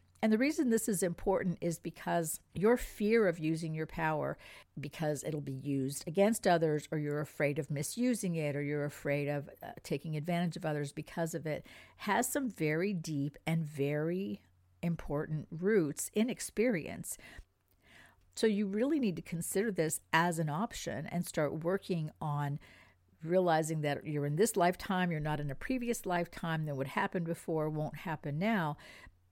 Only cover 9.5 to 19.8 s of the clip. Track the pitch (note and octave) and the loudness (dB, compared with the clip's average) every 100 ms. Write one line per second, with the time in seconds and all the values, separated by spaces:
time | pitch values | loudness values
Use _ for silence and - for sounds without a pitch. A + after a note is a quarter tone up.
9.5 | - - - - D3+ E3 D#3 D#3 E3+ F3 | -12 -14 -12 -6 -4 -4 -4 -2 0 0
10.5 | D#3+ D#3+ D3+ D3 - D3+ - E3 E3 D#3 | -2 -2 -2 -4 -6 -8 -2 -2 -2 -4
11.5 | D3 - - - - - G3+ B3+ D4 C4 | -6 -8 -20 -20 -8 0 2 2 0 -2
12.5 | - D#3 D#3 G3 F#3+ D#3+ D3 C#3+ - - | 0 0 2 0 -2 -2 -2 -2 -4 -2
13.5 | E3 D3+ D3+ C#3 D3 D#3+ F3+ G3+ G3+ _ | 0 -2 -2 0 0 0 -2 -4 -6 _
14.5 | _ _ - F3 E3+ - C#3+ D#3 D#3 - | _ _ -6 -2 -2 -2 -4 -2 -4 -6
15.5 | D#3+ F#3 G#3+ D3+ D#3 - - A#3+ A3 - | -2 2 4 4 0 -4 0 0 0 -6
16.5 | - A#3 G3 - F2+ E3+ - - - - | 0 2 2 -2 -8 -8 -10 -14 -18 -20
17.5 | _ _ _ _ - - _ _ - A3+ | _ _ _ _ -20 -20 _ _ 0 2
18.5 | G#3 G#3 G3+ C4 D#4 A3+ E3 - E3 E3+ | 4 0 0 2 2 2 -2 -4 -6 -2
19.5 | F#3+ A3+ F3 | 0 0 2